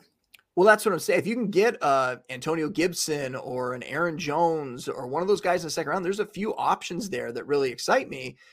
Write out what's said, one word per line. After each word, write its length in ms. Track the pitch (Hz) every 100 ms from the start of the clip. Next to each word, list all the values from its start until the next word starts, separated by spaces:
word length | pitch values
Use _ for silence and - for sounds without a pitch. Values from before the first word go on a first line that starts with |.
| _ _ _ - _ -
Well, 100 | 202
that's 180 | 208
what 80 | 214
I'm 80 | 165
saying. 200 | - 175
If 80 | 151
you 80 | 240
can 160 | 208
get, 300 | 170 226 -
uh, 340 | 143 135 127 123 -
Antonio 360 | 127 156 165 151
Gibson 680 | 117 180 170 - 147 131 127
or 380 | - 127 123
an 100 | 127
Aaron 340 | - 139 175 147
Jones 720 | 147 147 170 160 139 123 -
or 160 | - 127
one 160 | 147
of 60 | 185
those 120 | 196
guys 220 | 185 175
in 60 | 160
the 40 |
second 200 | 151 143
round, 120 | 180
there's 160 | 175 202
a 60 | 208
few 300 | 180 214 -
options 520 | 131 190 - 180 202
there 240 | 123 117
that 140 | 120 113
really 260 | 143 135
excite 380 | 120 - 247 -
me. 260 | 135 127 - -